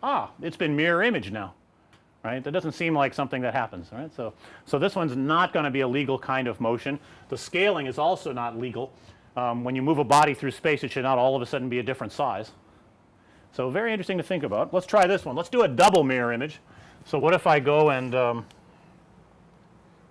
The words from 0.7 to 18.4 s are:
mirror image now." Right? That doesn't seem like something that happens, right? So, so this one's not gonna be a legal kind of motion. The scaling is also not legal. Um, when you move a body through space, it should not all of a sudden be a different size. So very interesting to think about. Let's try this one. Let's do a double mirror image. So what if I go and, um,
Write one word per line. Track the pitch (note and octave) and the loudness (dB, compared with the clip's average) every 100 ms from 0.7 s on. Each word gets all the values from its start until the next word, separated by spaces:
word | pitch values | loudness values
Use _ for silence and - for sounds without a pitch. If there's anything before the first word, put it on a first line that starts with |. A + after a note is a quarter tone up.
| D3 | 2
mirror | E3 E3+ | 2 2
image | A#3 E3+ F#2+ | 2 0 -4
now." | G#2+ F#2+ - _ _ _ _ _ _ | -8 -10 -14 _ _ _ _ _ _
Right? | A2+ B2+ | -8 -6
That | C#3+ | -4
doesn't | F3 D#3+ | -4 -4
seem | - E3+ | -4 -2
like | D3+ C3+ | 2 0
something | - C3+ C3 | 0 -4 -2
that | B2 | -2
happens, | B2+ - F2+ F2 | -2 -4 -8 -14
right? | A2 D#3 | -14 -14
So, | - A2+ - - - - | -10 -10 -12 -20 -20 -4
so | C#3 | 0
this | F#3+ F#3+ | 0 0
one's | D#3+ B2+ | -2 -2
not | C#3 E3 F3+ | 0 2 2
gonna | F3 D3 | 0 0
be | C3+ | 0
a | B2+ | 0
legal | C3+ C3+ C3 | 0 -2 -2
kind | - C3 B2 | -2 -2 -2
of | G#2 | -2
motion. | A#2 A#2+ C#3 C#3+ - - - | -2 -2 -4 -8 -12 -20 -12
The | C3 | -12
scaling | - B3+ D4+ E3 C3+ | -6 0 2 2 -2
is | A#2+ | -2
also | D#3+ F#3 D#3 | 0 0 -4
not | B2 A#2 A2+ | -6 -6 -6
legal. | B2 A2+ C3+ - - - _ B2 | -8 -6 -10 -12 -20 -20 _ -4
Um, | B2 A#2+ | -2 -2
when | B2 C3 | -2 -2
you | |
move | C#3 D3 | 0 2
a | |
body | B2 C#3 D3 | 6 6 6
through | C3 C#3 | 2 -4
space, | - E3 D3 | -2 0 0
it | C3+ | -2
should | C3+ | -2
not | C3 B2+ | 0 2
all | C3 C3+ | 2 2
of | |
a | A#2+ | -2
sudden | C#3 B2+ | -4 -4
be | B2 | -4
a | |
different | A#2 C3 A2 | -4 -6 -6
size. | - C3+ G2+ A2 - _ - _ _ _ _ _ _ _ | -4 -4 -4 -8 -16 _ -20 _ _ _ _ _ _ _
So | - B2+ | -6 -4
very | E3 A3+ | -2 -2
interesting | G#3+ F3+ F#3 | -4 -4 -4
to | |
think | - F3+ | -2 -4
about. | C3+ G#2 - | -2 -2 0
Let's | C#4+ | -2
try | - G#3+ F3+ | 2 2 4
this | G3 | 2
one. | D3 C3 | -2 -8
Let's | E3+ | -2
do | B3 | 2
a | F#3+ | 4
double | A#2+ G3+ F#3 | 6 6 8
mirror | C3+ B2+ A#2+ | 4 2 0
image. | A#2 D3+ - - - - - | -2 -6 -10 -20 -20 -20 -20
So | - C#3+ | -6 0
what | D3+ | 2
if | F3+ F3+ | 4 4
I | D3 | 4
go | C3 D3 D3+ | 4 4 4
and, | C3 B2+ B2+ | 2 -2 0
um, | A#2+ A#2 | 0 -2